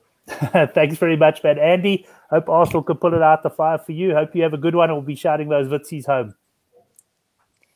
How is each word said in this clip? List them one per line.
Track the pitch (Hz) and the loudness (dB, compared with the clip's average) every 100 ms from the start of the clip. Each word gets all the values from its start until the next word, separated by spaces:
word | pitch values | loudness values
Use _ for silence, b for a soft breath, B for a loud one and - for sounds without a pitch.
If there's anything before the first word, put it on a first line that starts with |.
| _ _ - | _ _ -20
<laughs> | |
Thanks | - 135 180 147 - 147 160 | -10 -2 0 2 2 0 0
very | 170 156 | -2 2
much, | 156 156 | 2 2
man. | - 160 | 0 2
Andy, | 156 180 196 196 b b b | 2 2 0 -2 b b b
hope | 156 165 | -2 2
Arsenal | 165 170 170 | 2 2 0
can | 147 156 | -4 -2
pull | 175 | 0
it | 165 | 2
out | 156 156 | 4 4
the | 147 | 0
fire | - 160 160 | -2 -2 -2
for | - | -6
you. | 156 185 | -6 -2
Hope | 151 156 | 0 0
you | 170 | -2
have | 165 | -2
a | 151 | -2
good | 165 | -2
one. | 170 165 | 2 0
We'll | 151 | 0
be | 139 | -6
shouting | 139 170 151 151 | -6 -2 -2 -2
those | 147 135 | -2 -2
Witsies | 147 - 156 131 | -4 -8 -10 -4
home. | 135 107 - _ _ _ _ _ _ _ _ _ _ _ _ _ | -4 -4 -12 _ _ _ _ _ _ _ _ _ _ _ _ _